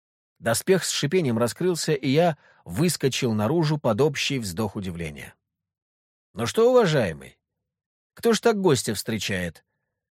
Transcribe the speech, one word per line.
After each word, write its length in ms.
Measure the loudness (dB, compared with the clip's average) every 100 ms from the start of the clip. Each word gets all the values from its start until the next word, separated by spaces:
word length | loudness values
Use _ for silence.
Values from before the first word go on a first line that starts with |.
| _ _ _ _
Доспех 460 | -4 -2 2 0
с 80 | 0
шипением 460 | -4 0 0 0 0
раскрылся, 560 | 0 0 -2 -2 -2
и 160 | -2 2
я 280 | 2 2 0 _ _
выскочил 720 | -8 0 0 0 -2 0 -2
наружу 460 | 0 0 0 0 0
под 220 | 0 2
общий 360 | 0 0 -4 -4
вздох 360 | -4 -6 -6
удивления. 580 | -6 -8 -8 -10 -10 -18 -20 _ _ _ _ _ _ _ _ _
«Ну 120 | -6
что, 240 | -2 2 4
уважаемый, 720 | 6 4 2 0 -4 -14 _ _ _ _ _ _ _ _
кто 200 | -2 0
ж 60 | 2
так 220 | 2 2
гостя 320 | 2 2 0
встречает, 720 | -6 -6 -6 -4 -4 -6 -10 _ _ _ _ _